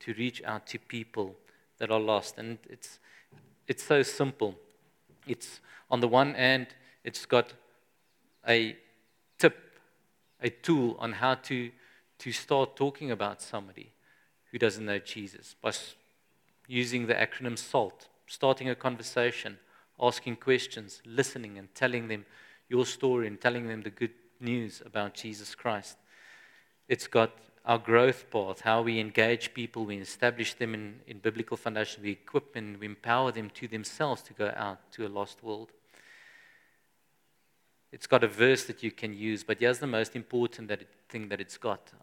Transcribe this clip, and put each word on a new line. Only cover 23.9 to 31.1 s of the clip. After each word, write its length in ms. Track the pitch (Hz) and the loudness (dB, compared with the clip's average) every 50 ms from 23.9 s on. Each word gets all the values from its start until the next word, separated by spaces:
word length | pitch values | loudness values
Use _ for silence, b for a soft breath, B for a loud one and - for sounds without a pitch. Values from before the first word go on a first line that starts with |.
| 101 - 123 113 - _ _ _ _ - | -6 -4 -4 -4 -6 _ _ _ _ -8
news 420 | 127 117 123 120 113 101 - - - | -4 -4 -2 -2 -4 -6 -10 -14 -12
about 300 | 113 101 107 104 101 - | -6 -4 -4 -4 -4 -6
Jesus 400 | - - 113 104 104 104 - - | -10 -12 -12 -12 -12 -14 -14 -10
Christ. 440 | - - 120 107 101 - - - _ _ B B B B B B B B B B B B B B B B | -4 -2 -2 -2 -2 -4 -10 -16 _ _ B B B B B B B B B B B B B B B B
It's 180 | - 123 - - | -4 -2 -2 -2
got 260 | - - 117 113 - - - - _ _ _ - | 2 4 4 4 2 0 -8 -20 _ _ _ 0
our 140 | 120 117 | 0 2
growth 540 | 113 113 113 113 117 123 131 123 - - - | 2 4 6 6 8 8 6 4 2 -4 -4
path, 300 | - 110 95 95 95 - | -2 -2 -2 -2 -4 -2
how 200 | - 113 110 117 | 2 2 2 4
we 180 | 113 117 113 113 | 2 0 0 -2
engage 540 | 107 107 - 117 110 117 120 117 - - - | -2 0 2 4 4 4 2 0 -2 -6 -6
people, 320 | 123 117 113 - 117 110 | -8 -8 -8 -6 -8 -6
we 120 | 104 101 | -6 -8
establish 580 | 98 95 - - - 123 120 117 117 113 - - | -8 -10 -12 -4 0 0 0 0 0 -4 -6 -4
them 180 | - 120 113 110 | -6 -6 -6 -6
in, 260 | 107 107 101 107 127 - | -6 -10 -12 -14 -16 -18
in 140 | - | -18